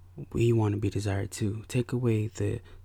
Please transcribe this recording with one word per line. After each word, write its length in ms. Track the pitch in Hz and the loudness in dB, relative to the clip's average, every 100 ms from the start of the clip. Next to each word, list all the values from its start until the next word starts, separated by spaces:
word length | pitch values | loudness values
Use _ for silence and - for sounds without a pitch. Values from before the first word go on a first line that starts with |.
| - - 139 | -20 -16 -6
we 220 | 120 117 | 2 4
want 220 | 113 107 104 | 4 4 2
to 40 | |
be 100 | 104 | 0
desired 420 | 107 101 98 98 | 0 -2 -2 -4
too. 320 | - 104 110 - | -4 -4 -4 -4
Take 240 | 127 117 | -2 -2
away 360 | 123 123 110 107 | 0 2 2 0
the 340 | - 101 104 - - | -2 -4 -4 -10 -20